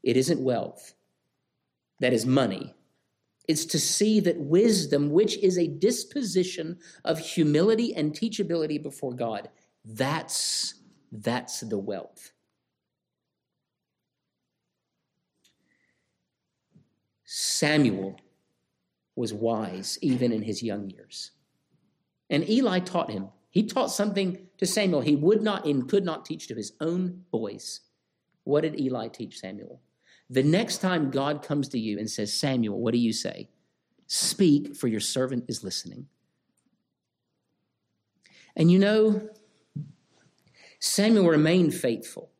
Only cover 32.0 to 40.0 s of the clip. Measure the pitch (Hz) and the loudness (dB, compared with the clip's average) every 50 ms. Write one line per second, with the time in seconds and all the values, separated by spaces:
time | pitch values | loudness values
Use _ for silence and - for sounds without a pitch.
32 | 110 110 - - 107 101 - - - 143 135 123 117 107 101 92 117 113 113 120 | -6 -6 -6 -6 -6 -4 -4 -2 -2 0 0 0 0 -2 -2 -2 -2 0 2 2
33 | 120 113 110 - - - - - - _ _ _ _ _ _ _ _ _ _ _ | 2 2 0 -2 -6 -6 -8 -10 -16 _ _ _ _ _ _ _ _ _ _ _
34 | _ _ - - - - - - 196 170 143 147 143 - - - - 123 110 107 | _ _ -4 -2 -2 -2 2 4 6 6 6 6 4 -2 -8 -4 -2 -2 -2 0
35 | - - - 131 131 131 135 120 120 - 117 - - 95 - - - 87 - - | -2 -2 -2 -2 -2 -2 -2 -6 -6 -6 -10 -8 -8 -8 -8 -8 -10 -10 -16 -16
36 | 143 143 _ _ _ _ _ _ _ _ _ _ _ _ _ _ _ _ _ _ | -18 -20 _ _ _ _ _ _ _ _ _ _ _ _ _ _ _ _ _ _
37 | _ _ _ _ _ _ _ _ _ _ _ _ _ _ _ _ _ _ _ _ | _ _ _ _ _ _ _ _ _ _ _ _ _ _ _ _ _ _ _ _
38 | _ _ _ _ _ _ _ - - _ _ - 160 165 180 185 196 202 214 220 | _ _ _ _ _ _ _ -20 -20 _ _ 4 6 6 8 8 6 6 6 4
39 | 214 220 208 196 - - - - _ _ _ _ _ _ _ - - - - _ | 6 4 4 2 -2 -8 -18 -20 _ _ _ _ _ _ _ -12 -12 -12 -16 _